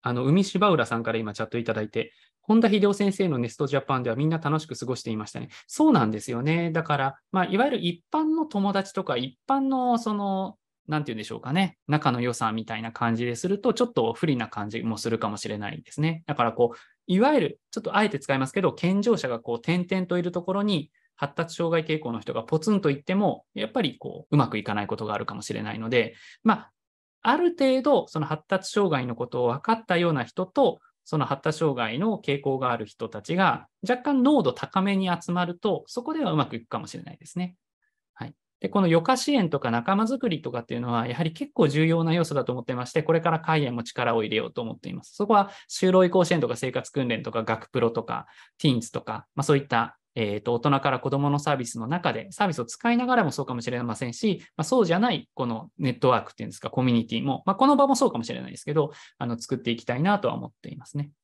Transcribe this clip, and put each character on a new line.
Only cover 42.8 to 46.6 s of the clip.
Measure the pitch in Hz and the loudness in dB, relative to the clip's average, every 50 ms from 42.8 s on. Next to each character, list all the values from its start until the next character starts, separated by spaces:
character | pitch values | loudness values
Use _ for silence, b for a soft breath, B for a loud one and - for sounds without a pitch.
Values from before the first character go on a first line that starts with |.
| 123 | -4
し | 120 - | -2 -2
て、 | 160 151 | -2 2
こ | - 165 | 2 2
れ | 165 165 | 2 2
か | 175 | 2
ら | 160 160 | 0 0
開 | 165 - 160 156 143 | 0 0 2 2 2
園 | 123 120 | 0 -2
も | 120 120 | -6 -8
力 | - - - 123 120 117 | -8 -4 0 2 2 4
を | 117 107 | 2 2
入 | 104 | 2
れ | 107 | 0
よ | 107 - 60 | 0 0 -2
う | - | -4
と | - | -6
思 | 117 113 - | -6 -6 -8
っ | - | -10
て | - - | -10 -10
い | - | -10
ま | - - | -10 -12
す。 | - - | -16 -4
そ | - 208 | -4 2
こ | 202 220 | 6 6
は | 208 196 202 B B B B | 6 6 4 B B B B
就 | - - - 185 | -4 0 2 6
労 | 185 185 185 | 8 8 8
移 | 180 | 8
行 | 180 190 175 | 6 4 6
支 | 160 185 | 6 4
援 | 165 | 2
と | 135 117 | 2 0
か | 120 | -2
生 | 117 | -2